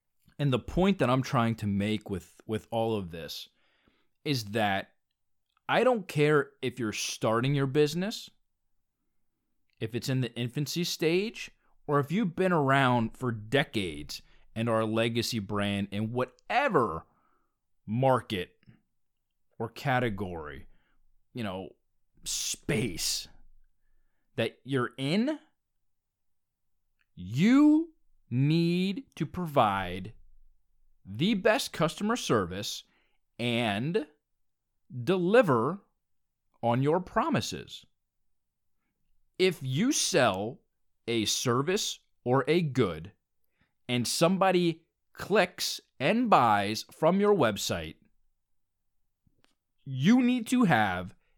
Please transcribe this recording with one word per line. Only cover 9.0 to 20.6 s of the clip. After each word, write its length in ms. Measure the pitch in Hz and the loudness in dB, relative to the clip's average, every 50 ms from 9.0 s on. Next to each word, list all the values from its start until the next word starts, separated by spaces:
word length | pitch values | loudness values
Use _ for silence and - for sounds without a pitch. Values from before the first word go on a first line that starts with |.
| _ _ _ _ _ _ _ _ _ _ _ _ _ _ _ - | _ _ _ _ _ _ _ _ _ _ _ _ _ _ _ -10
if 160 | 117 104 120 | -8 -6 -6
it's 140 | 113 - 139 | -6 -4 -2
in 120 | 131 131 | -2 -2
the 120 | 127 110 - | -2 -4 -4
infancy 480 | 117 120 117 - 147 147 - - 170 175 | -6 -6 -6 -4 -6 -6 -4 -4 -6 -4
stage, 640 | 170 - - 170 160 170 185 208 233 - - - - _ _ _ _ _ _ - | -6 -4 -2 -2 0 0 0 -2 -4 -8 -12 -16 -16 _ _ _ _ _ _ -6
or 120 | - 143 143 | 0 0 0
if 120 | 131 139 | 0 0
you've 240 | 165 214 240 170 - | -2 -2 -2 -2 -2
been 180 | - 190 190 180 | 0 0 2 2
around 640 | 156 139 135 135 139 135 123 123 120 113 110 - | 2 4 4 4 4 4 4 4 2 0 -2 -4
for 140 | - 127 123 | -4 -4 -4
decades 880 | 117 107 107 110 135 139 156 - - 107 95 82 76 73 76 - - - - _ - - - - - | -4 -4 -6 -2 0 0 0 0 -2 -4 -2 -4 -6 -10 -12 -12 -14 -16 -16 _ -20 -20 -20 -12 -6
and 140 | 110 113 117 | -4 -2 0
are 120 | 110 110 | 0 0
a 40 | 113 | 0
legacy 540 | 110 110 113 113 120 117 117 107 - 120 113 | 0 0 0 0 0 0 -2 -2 -2 -4 -6
brand 480 | 98 95 104 101 101 101 101 98 101 - | -4 -4 -4 -2 -2 -2 -2 -2 -4 -4
in 200 | 98 104 110 110 | -4 -6 -4 -4
whatever 920 | 120 123 127 - _ _ _ - 208 247 285 254 185 139 113 92 80 82 - _ _ _ _ _ _ _ _ _ _ _ _ _ _ _ - | -2 -4 -4 -4 _ _ _ -2 -2 0 0 2 2 2 2 2 -2 -8 -12 _ _ _ _ _ _ _ _ _ _ _ _ _ _ _ -10
market 640 | 101 110 123 131 131 127 113 - - 110 90 90 - _ _ _ - _ _ _ _ _ _ _ _ _ _ _ _ _ _ _ _ _ | -6 -2 0 2 4 2 2 0 -4 -6 -6 -6 -8 _ _ _ -20 _ _ _ _ _ _ _ _ _ _ _ _ _ _ _ _ _
or 120 | - 113 113 | -10 -10 -10
category, 960 | - - - 143 127 127 123 117 101 95 101 92 87 80 76 73 69 67 | -10 -8 -4 0 0 0 0 -2 -4 -6 -8 -8 -8 -10 -10 -12 -14 -16